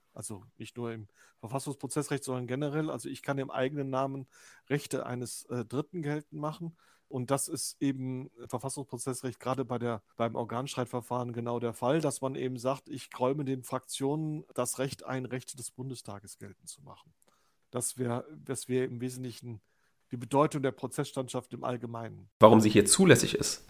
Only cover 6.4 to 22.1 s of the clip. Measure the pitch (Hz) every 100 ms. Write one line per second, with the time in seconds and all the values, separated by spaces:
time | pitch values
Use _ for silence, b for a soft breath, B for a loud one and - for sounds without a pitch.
6.4 | 151 151 170 - _ _ - 131 123 139
7.4 | - 165 - - 143 135 131 131 131 -
8.4 | 123 123 135 147 131 123 135 123 131 113
9.4 | 123 131 123 123 120 110 - - 117 123
10.4 | 113 113 139 - 123 123 120 123 123 120
11.4 | 120 120 117 110 123 156 147 - 135 139
12.4 | 131 127 123 143 - 127 - - 123 143
13.4 | 131 135 120 127 - - 139 156 156 151
14.4 | - - 123 - 139 - - 131 127 127
15.4 | - 135 120 - 131 123 - 101 98 -
16.4 | 101 95 - - 139 - - _ _ _
17.4 | _ _ _ 123 - - 123 120 - -
18.4 | - 139 - 127 127 120 123 127 127 -
19.4 | 123 113 _ _ _ _ - 123 120 139
20.4 | 151 151 135 - 127 - 139 - 123 131
21.4 | - 120 120 123 117 117 113